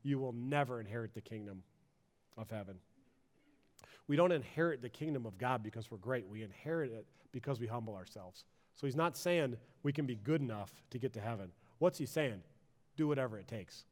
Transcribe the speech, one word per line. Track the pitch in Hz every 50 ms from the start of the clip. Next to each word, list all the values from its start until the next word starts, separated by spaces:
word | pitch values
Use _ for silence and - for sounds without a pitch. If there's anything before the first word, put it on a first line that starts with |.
you | - 139 143 131
will | 135 127
never | 117 120 123 135 143 147 143 120 127 117
inherit | 107 95 110 117 113 104 -
the | 110
kingdom | - - 113 107 104 101 98 95 - _ _ _ _ _ _ _ _ _ _ _ _ _ -
of | 110 110 -
heaven. | 117 107 98 95 95 92 _ _ _ _ _ _ _ _ _ _ _ _ _ _ _ _ _ _ _ - - - - - _
We | - 147
don't | 147 175 180
inherit | 175 147 117 - - 156 165 170 151 123
the | 120 120
kingdom | - - 151 160 147 131 117
of | 110 95 95
God | 131 127 127 120
because | 107 107 - 117 110 -
we're | 117 98
great. | 92 117 131 123 98 92
We | 104 110
inherit | 110 101 95 - - 151 165 165 151 123
it | 113 110 104 - - - - -
because | - 123 - 143 139 113
we | 117
humble | 107 113 120 113 110 104
ourselves. | 95 90 - - 107 92 90 - - - _ _ _ _ _ _
So | - -
he's | 139 123
not | 151 165 170 170
saying | - - 175 175 170 147 127 120 113 - - - -
we | - 143
can | 143 160 147
be | 127 120
good | 104 101 143 156 156
enough | 139 120 110 104 98 - - - - -
to | - 123
get | 120 131 -
to | 110
heaven. | 101 113 117 101 98 90 - _ - - - -
What's | 165 180 175 -
he | 147
saying? | 120 - 160 151 131 107 92 - - - - - _ _ _ _ _ _
Do | 147 156 147
whatever | 147 135 131 117 110 104
it | 92 -
takes. | 120 107 90 - - - - _